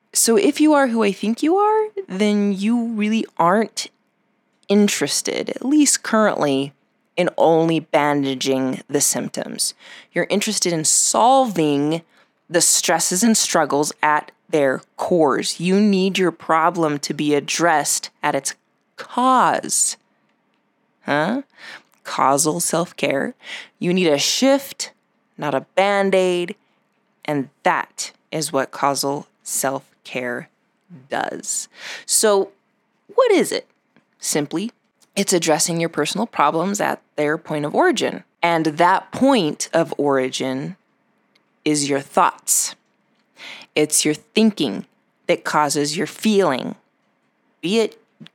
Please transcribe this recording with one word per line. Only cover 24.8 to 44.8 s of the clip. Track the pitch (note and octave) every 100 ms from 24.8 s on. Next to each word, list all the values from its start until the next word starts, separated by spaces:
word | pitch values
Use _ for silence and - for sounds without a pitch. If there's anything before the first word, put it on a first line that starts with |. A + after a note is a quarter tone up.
| - _ _ _ _ -
not | D3+
a | C3+
Band-Aid. | D#3 - G3 G3+ G3 F#3 F#3 F3 F3 - _ _ _ _ _ _ -
And | D3 C3 _
that | F#3 D3+ - - - - _
is | D#3+ D3+
what | C3+ B2+
causal | - C#3 C#3 C#3 C#3+ - _
self-care | - - C3+ C3+ - _ - B2+ B2 A#2+ - _ _ _ _ E3+ C3+
does. | A#2+ - - - - - - - - -
So | - G#3+ G3+ G3 _ _ _ _ _ -
what | - B4+
is | F#4 -
it? | A#2+ - _ _ _ _ _
Simply, | - D#3 D3 D#3+ A3 - _ _ _
it's | - G3
addressing | F3 D#3+ D3+ - E3
your | E3
personal | D#3 D3 G3 A#3
problems | - D3 D#3+ F#3 G3+
at | D3+ - _ -
their | D3 D#3+
point | - D3+ D3
of |
origin. | A3+ F4+ B3 D#3 - - _
And | E3+ E3
that | D#3+ D3 F3 F#3+ -
point | - C4+ B3+ D3+ - -
of | E3 D#3 -
origin | C#3+ C3+ B2+ - C3 C3 D#3+ F#3+ _ _ _ _ _ _ _ _ D3+
is | D3+ C#3+
your | C#3
thoughts. | C#3 - E3 - - - - - _ _ _ _ _ - - - -
It's | - D3+ - D#3
your |
thinking | D3+ _ - A3 - C3+ F#2+